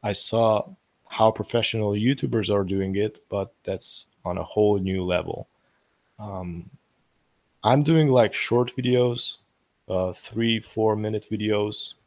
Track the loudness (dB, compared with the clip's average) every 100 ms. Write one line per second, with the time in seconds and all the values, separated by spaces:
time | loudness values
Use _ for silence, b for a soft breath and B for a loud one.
0 | -2 0 0 2 4 2 -2 -14 _ _
1 | _ 2 2 2 -2 -2 -2 -2 -2 0
2 | 0 0 -2 -2 0 0 0 -2 -2 0
3 | -2 -4 _ -6 -6 _ -8 -8 -8 -12
4 | -14 _ -8 -6 -4 2 2 2 0 -2
5 | 0 -2 -2 -10 -12 _ _ _ _ _
6 | _ _ -12 -10 -8 -10 -14 -20 _ _
7 | _ _ _ _ _ _ 2 4 4 4
8 | 6 6 4 0 0 0 0 -2 0 2
9 | 2 0 -6 -8 _ _ _ _ _ -2
10 | -2 -6 -10 -4 -2 -2 -4 -2 0 0
11 | -2 -6 -6 -6 -2 0 -2 -4 -6 -10